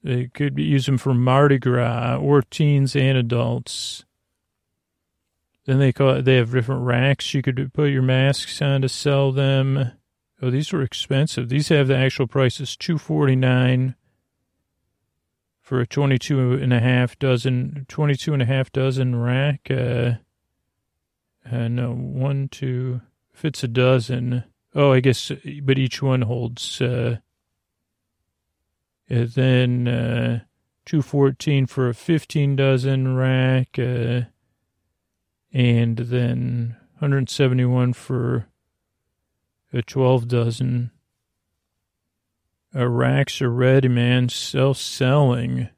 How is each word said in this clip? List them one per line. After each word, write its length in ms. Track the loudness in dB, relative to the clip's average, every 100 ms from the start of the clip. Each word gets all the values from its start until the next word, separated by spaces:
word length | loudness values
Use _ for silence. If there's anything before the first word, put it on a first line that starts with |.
They 220 | -4 -4 -6
could 300 | -4 -4 -2
be, 80 |
use 260 | 0 0 2
'em 80 | 0
for 160 | 0
Mardi 460 | 2 2 4 4 4
Gras 580 | 2 0 0 -2 -2 -2
or 240 | 2 2
teens 540 | 2 0 2 4 2 2
and 200 | 2 2
adults. 880 | 0 0 -2 -4 -6 -10 -10 -12 -18 _ _ _ _ _ _ _ _ _ _ _ _ _ _ _ -2
Then 120 | 2
they 160 | 2
call 220 | 2 2 2
it, 100 | 4
they 120 | 4
have 140 | 2
different 320 | -2 -2 -4
racks 520 | -2 0 2 0 -2 -2
you 80 |
could 280 | -2 -4 -4
put 200 | -2 0
your 100 | 2
masks 640 | 2 2 2 0 -6 -4
on 180 | 0 0
to 80 | 0
sell 420 | -2 0 2 2
them. 600 | 0 0 2 0 0 -2 -6 _ _ _ _
Oh, 80 | -2
these 240 | -2 -2
were 80 | -4
expensive. 680 | -4 -6 -4 0 0 -2 -4
These 200 | -2 2
have 180 | 2 4
the 80 | 2
actual 300 | 0 0 -2
prices, 500 | 0 0 -2 -10 -10
two 220 | -4 -4
forty-nine 960 | -2 0 2 2 2 2 2 2 -2 -6 _ _ _ _ _ _ _ _ _ _ _ _ _ _ _ _
for 180 | _ -4
a 80 | -2
twenty-two 680 | 0 2 0 0 0 2 0
and 180 | 2
a 80 | 2
half 360 | 4 2 0 -2
dozen, 680 | 0 0 0 -2 -4 -8 -12
twenty-two 460 | -2 0 0 0
and 80 | 0
a 40 | 0
half 240 | 0 -2
dozen 420 | -2 -2 0 -2 0
rack. 560 | 0 0 0 -2 -4
Uh, 440 | -2 -2 0 0 -2 _ _ _ _ _ _ _ _ _ _ _ _ -10
uh, 200 | -6 -4
no, 240 | -4 -4
one, 560 | -6 -6 -4 -2 -2 -6
two, 500 | -6 -6 -4 -4 -6 -10 _ _
if 120 | _ -6
it's 180 | -4
a 60 | -4
dozen. 760 | 2 4 4 2 -4 -2 -4 -6 _ _ 2
Oh, 160 | 4
I 80 | 6
guess, 320 | 4 0 -2 -10 -12 -8
but 180 | -2 0
each 220 | 0 -2
one 220 | -2 0
holds, 580 | 0 -2 -6 -8 -12 -4
uh, 380 | -2 -2 -2 -4 _ _ _ _ _ _ _ _ _ _ _ _ _ _ _ _ _ _ _
and 200 | -2 -2
then, 580 | 0 2 2 2 0 0
uh, 520 | -2 -2 -2 -2 -4 -6 _ _ _
two 180 | -4 -2
fourteen 640 | 0 2 2 2 -2 0 0
for 220 | -2 -4
a 60 |
fifteen 640 | -4 -2 -2 0 -2 0 2
dozen 580 | 2 2 2 0 0 0
rack, 640 | 0 2 2 2 0 -4
uh, 440 | -4 -2 -2 -2 -4 _ _ _ _ _ _ _ _ _ _ _ _
and 440 | 0 2 4 2 -2
then 800 | -4 -2 -2 -2 -4 -4 -6 -10 _ _
hundred 300 | -2 0 -2
seventy-one 640 | 0 2 2 2 2 0
for 540 | -2 -4 -4 -2 -4 -6 _ _ _ _ _ _ _ _ _ _ _ _
a 100 | -6
twelve 460 | -4 0 2 2 2
dozen. 640 | 0 0 -2 -2 -2 -4 _ _ _ _ _ _ _ _ _ _ _ _ _ _ _ _ _ _ -4
Uh, 120 | -2
racks 520 | 0 2 2 -2 -2
are 120 | -2
ready, 360 | 2 4 4 4
man. 400 | 2 2 2 0
Self-selling. 1400 | -4 -6 0 0 0 -6 -2 0 4 2 0 -2 -4 -6